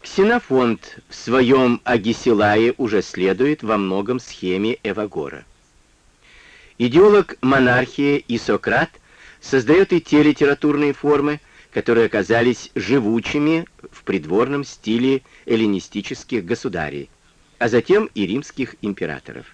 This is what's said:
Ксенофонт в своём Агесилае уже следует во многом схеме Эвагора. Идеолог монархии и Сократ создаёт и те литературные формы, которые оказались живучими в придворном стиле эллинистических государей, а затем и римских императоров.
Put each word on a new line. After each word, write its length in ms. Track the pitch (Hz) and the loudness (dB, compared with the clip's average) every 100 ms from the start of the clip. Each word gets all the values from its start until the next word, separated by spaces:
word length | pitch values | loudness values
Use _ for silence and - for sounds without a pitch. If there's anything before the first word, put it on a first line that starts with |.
Ксенофонт 960 | - - 202 240 - 131 120 107 - - _ | -4 2 2 2 0 2 2 -2 -8 -20 _
в 60 | |
своём 680 | - - 127 123 131 127 113 | -14 -2 2 4 4 2 0
Агесилае 920 | - 123 101 113 - 107 104 107 117 - | -2 -2 -2 -2 0 2 2 2 2 0
уже 240 | 120 101 | -2 -2
следует 640 | - - 95 95 135 151 | -4 -2 -2 0 0 -2
во 140 | 107 107 | -2 -2
многом 420 | 95 95 101 127 | -2 -4 -4 -6
схеме 580 | - - 92 92 107 120 | -8 -10 -4 -2 -2 -4
Эвагора. 600 | 110 101 104 85 71 71 - _ _ _ _ _ _ _ _ - - - - - | -6 -6 -6 -8 -10 -12 -20 _ _ _ _ _ _ _ _ -20 -20 -20 -20 -4
Идеолог 580 | 120 143 208 208 - - | 2 6 6 6 2 -4
монархии 760 | 131 135 123 123 123 - 143 143 | 0 2 2 2 -2 -2 0 0
и 200 | - 117 | -2 -6
Сократ 520 | - 101 - 120 165 _ _ _ - - | -2 -2 0 -2 -2 _ _ _ -20 -20
создаёт 520 | - 135 120 170 196 | -2 -2 4 2 4
и 80 | 175 | 0
те 220 | - 151 | 2 4
литературные 680 | 151 139 143 143 147 147 147 | 4 2 0 2 0 0 -2
формы, 460 | 139 143 147 147 147 _ - _ | -2 0 0 0 -6 _ -20 _
которые 360 | - 110 117 107 | -6 0 2 2
оказались 640 | 107 92 113 123 117 - | 0 0 0 2 -2 -8
живучими 920 | - 95 135 107 113 - 147 147 165 175 _ - | -8 0 0 2 -2 -2 -2 0 -2 -6 _ -20
в 120 | - | -14
придворном 600 | - 95 76 98 127 143 | -6 -6 -2 0 0 -2
стиле 580 | 139 - 107 117 131 135 _ - | -8 -10 -4 0 0 -2 _ -20
эллинистических 1000 | - 117 107 95 - 104 98 127 - 120 | -4 0 0 -2 -6 -10 -10 -14 -6 -8
государей, 680 | 87 117 123 87 76 71 69 _ _ _ _ _ | -4 -6 -6 -6 -8 -10 -14 _ _ _ _ _
а 80 | 120 | 0
затем 420 | 117 - 202 220 | 0 4 2 2
и 100 | - | -4
римских 500 | 92 120 - - 123 - | -4 -4 -8 -10 -10 -8
императоров. 640 | 104 95 82 67 - 58 - | -8 -6 -8 -8 -14 -18 -20